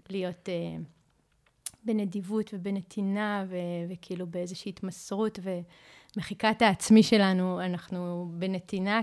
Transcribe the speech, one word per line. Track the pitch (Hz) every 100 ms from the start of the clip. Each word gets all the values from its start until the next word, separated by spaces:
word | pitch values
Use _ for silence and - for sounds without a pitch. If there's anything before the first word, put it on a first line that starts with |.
| -
להיות, | 190 180 170 -
אה, | 175 170 165 160 _ _ _ _ _ _ _ - -
בנדיבות | 220 220 208 202 185 214 214
ובנתינה | 202 185 196 175 - 196 202 214 202 190
ו-, | 180 175 175 170
וכאילו | 185 - 180 175
באיזושהי | 175 175 185 -
התמסרות | 180 190 170 - 196 220 214 185 180 170 - - - - -
ומחיקת | - 202 220 220
העצמי | 226 185 - 220
שלנו, | 220 220 196 185 185 180
אנחנו | 180 175 - 185 175 175 175 170
בנתינה | 190 185 180 196 190 214